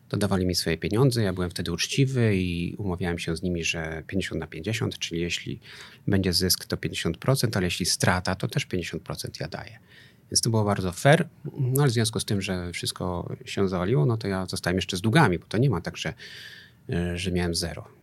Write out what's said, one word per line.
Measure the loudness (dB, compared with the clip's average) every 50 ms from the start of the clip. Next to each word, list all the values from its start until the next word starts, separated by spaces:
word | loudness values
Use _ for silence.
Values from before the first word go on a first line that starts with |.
| _ -6
to | -2
dawali | 0 0 2 2 2 2
mi | 2 0
swoje | 0 0 -2 -2 -2
pieniądze. | -2 0 2 4 4 4 4 2 0
Ja | 0 0
byłem | -2 -2 -4
wtedy | -4 -4 -4 -4 -4
uczciwy | -2 -4 -2 2 2 2 2 2 2 2 4 4
i | 2 2 0 0 -2 -2 -4 -4 -4
umawiałem | -4 -4 -4 -2 -2 -2 -2 -2
się | -4 -4 -4
z | -2 -2
nimi, | -2 -2 0 -2
że | -2 -2 -4 -4 -6 -6 -8 -8
pięćdziesiąt | -4 -2 -2 -2 -2 -4 -6
na | -6
pięćdziesiąt, | -6 -8 -6 -4 -4 -2 0 -2 -2 -2 -4
czyli | -6 -4 -2 -2
jeśli | -2 -2 -4 -4 -6 -8 -10 -10 -12 -16 -18 -18 -18 -18 -20 -6 0
będzie | 2 2 4 4 2 2
zysk, | 2 2 2 2 0 -2
to | -4 -4
pięćdziesiąt | -4 -4 -4 -4 -2 -2 -2 -2 0
procent, | 2 2 2 4 2 2 2
ale | 0 0
jeśli | 0 0 0 0
strata, | 0 0 2 4 4 4 2 2 0 -2
to | -2 -2 -2
też | -2 -4 -4
pięćdziesiąt | -2 -4 -4 -4 -4 -6 -8 -8
procent | -8 -8 -8 -8 -8 -8 -8
ja | -8 -8
daję. | -8 -10 -12 -14 -16 -20 -20 -20 -20 -20 -20 -20 -20 _ _ -2
Więc | 0 2
to | 4 4
było | 4 4 4
bardzo | 4 2 2 0 -2 0
fair, | 4 6 6 8 6 4 0 -8 -12 -14 -10 -6 -2
no | -2 0 2 2 2
ale | 4
w | 4
związku | 2 2 0 0 -2
z | -2
tym, | -2 -2 -2 -2
że | -2 -4 -4 -4 -6 -6
wszystko | -6 -6 -6 -4 -4 -4 -2 -2 -4 -4 -6 -10 -10 -10
się | -6 -2 0 0 2
zawaliło, | 2 0 2 2 4 4 4
no | 4 2
to | 2 0 -2
ja | -2 -2 -2
zostałem | -4 -6 -4 0 0 0
jeszcze | 2 0 -2 -2
z | 0
długami, | 2 4 6 6 6 6 4 0
bo | -2
to | -2 0 2
nie | 4 4
ma | 2 0
tak, | -2 -4 -8
że, | -6 -6 -8 -8 -8 -12 -18 -18 -18 -18 -18 -18 -20 -20 -20 -20 _ _ -4
y, | -2 -2 -2 -2 -4 -4
że | -2 -2 0
miałem | 0 0 0 0
zero. | -2 -4 -4 -6 -10 -12 -16 -18 -14